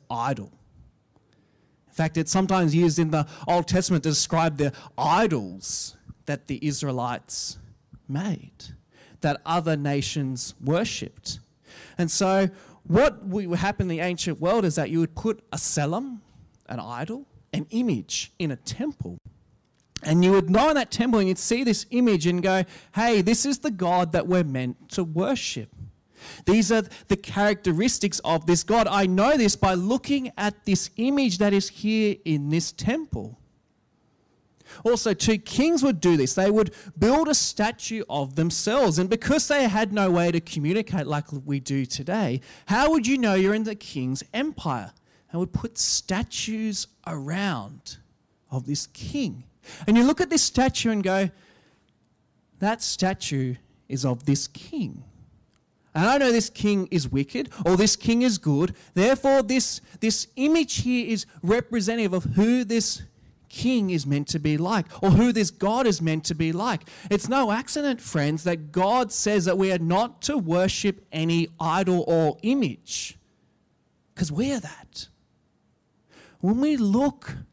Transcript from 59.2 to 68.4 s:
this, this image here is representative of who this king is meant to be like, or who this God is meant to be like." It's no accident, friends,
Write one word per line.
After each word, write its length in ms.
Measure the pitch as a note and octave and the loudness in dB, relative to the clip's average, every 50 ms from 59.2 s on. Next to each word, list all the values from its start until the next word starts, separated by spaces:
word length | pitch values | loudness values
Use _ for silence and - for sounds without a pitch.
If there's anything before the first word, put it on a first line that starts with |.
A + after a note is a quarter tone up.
| - C#4 C4+ C4+ B3 | 4 4 4 4 4
this, 380 | G3+ B3+ C4 - - - - - - - - | 2 0 0 0 -2 -4 -8 -12 -18 -8 -4
this 280 | - A3 - - - - _ | -2 -2 0 -2 -4 -8 _
image 440 | B3+ C4+ D4+ D#4+ E4+ D4+ - - - | 0 2 2 4 2 2 0 -2 -2
here 260 | - B3 B3 B3 A3+ | -2 0 -2 -2 -2
is 180 | - A3+ G3 - - - - | -2 -4 -4 -4 -10 -12 -4
representative 720 | - E3+ G#3+ A#3+ A#3+ - - A#3 F#3 G#3+ A3+ A#3 A3 F#3 F#3 | 0 0 2 2 0 -2 -2 -2 0 0 0 0 0 0 0
of 100 | F3+ - - A2+ | -2 -2 0 2
who 280 | F#3+ G#3 A3+ B3 B3+ A#3+ | 4 4 4 4 2 2
this 380 | G3 A#3 A3+ - - - - - - _ _ _ - _ _ _ _ | 0 0 0 0 -2 -4 -8 -10 -16 _ _ _ -20 _ _ _ _
king 400 | - - - B3 C4 A#3 G3+ F#3 | -8 -2 0 0 2 2 2 0
is 160 | F3+ D#3 C3 | 0 -2 0
meant 240 | C#3 C#3+ C#3+ D3 - | 0 -2 -2 -2 -2
to 100 | - E3 | -4 -2
be 180 | D3 D3+ D3+ | 0 0 0
like, 280 | D3 E3+ F#3 A3+ G3+ F3+ - - - - | 0 0 0 0 -2 -2 -4 -4 0 4
or 80 | F#3+ | 6
who 220 | E3 G3+ A#3 B3 - | 6 6 6 4 2
this 180 | A3+ G3+ D#3+ | 2 0 -2
God 340 | - - F#3+ G3+ A3 B3+ C4 | -2 -2 -2 0 0 2 2
is 160 | A3+ F#3 D3+ | 0 0 0
meant 220 | E3 D#3+ D#3 D#3 D3+ | 0 -2 -2 -2 -4
to 100 | - E3+ | -4 -4
be 180 | D3+ E3 D#3+ D#3+ | -2 -2 -2 -2
like." 340 | F3 G#3+ B3 G3+ - - - - - - F3 | -2 -2 -4 -4 -4 -8 -14 -20 -18 -4 -2
It's 160 | G3+ G#3 G#3+ | -2 -2 0
no 240 | G#3+ B3+ C#4 B3 G#3+ | 0 0 2 2 2
accident, 480 | G#3 A#3 B3+ - - D4+ D4 C#4+ B3+ B3 | 0 -2 -4 -4 -4 -2 -2 -2 -2 -4
friends, 440 | - - - D#3+ C#3+ D3 D#3 D#3+ | -6 -4 -2 0 0 0 -2 -2